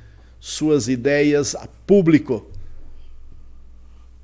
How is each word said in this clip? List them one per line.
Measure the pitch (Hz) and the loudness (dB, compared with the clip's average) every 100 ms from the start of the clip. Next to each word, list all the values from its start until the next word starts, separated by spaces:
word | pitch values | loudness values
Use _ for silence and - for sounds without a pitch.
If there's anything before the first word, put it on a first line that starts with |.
| - - - - | -20 -20 -20 -18
suas | - - 151 147 113 | -12 -4 2 2 2
ideias | 131 127 143 147 147 143 | -2 0 2 2 2 0
a | - 113 - - | -6 -12 -8 4
público | 202 165 156 - 110 - - - - - - - - - - - - - - - - - - | 4 6 4 4 -6 -6 -14 -14 -14 -16 -16 -16 -18 -18 -18 -20 -20 -20 -20 -20 -20 -20 -20